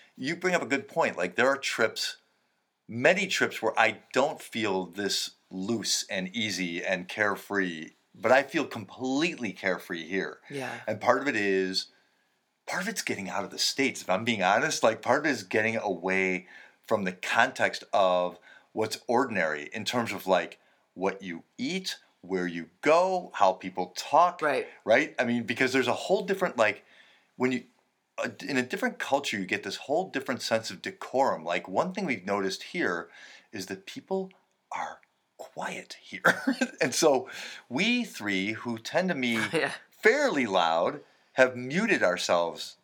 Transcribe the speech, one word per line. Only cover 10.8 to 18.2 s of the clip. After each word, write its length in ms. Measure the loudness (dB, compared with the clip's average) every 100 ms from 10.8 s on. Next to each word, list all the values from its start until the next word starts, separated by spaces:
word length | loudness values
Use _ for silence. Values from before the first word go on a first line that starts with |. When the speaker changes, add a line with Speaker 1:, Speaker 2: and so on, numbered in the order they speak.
| -6
Speaker 1:
And 140 | -2
part 220 | 2 2
of 80 | 2
it 80 | 0
is, 500 | 2 2 2 -2 -6 _ _ _ _ _ _ _ -8
part 140 | -6
of 80 | -4
it's 120 | -6
getting 280 | -6 -6 -4
out 160 | -6 -6
of 40 |
the 80 | -2
States, 440 | -2 2 0 0
if 80 | -2
I'm 160 | 0 0
being 180 | 2
honest. 400 | 4 4 2 2
Like, 180 | 2 2
part 180 | 2 2
of 60 | 2
it 40 |
is 140 | -2
getting 340 | 0 0 2 0
away 680 | -2 -2 0 2 2 0 -6 -20 -20 _ -2
from 200 | 0 0
the 80 |
context 720 | -6 -2 2 2 2 -2 -2 -2
of 440 | 2 4 4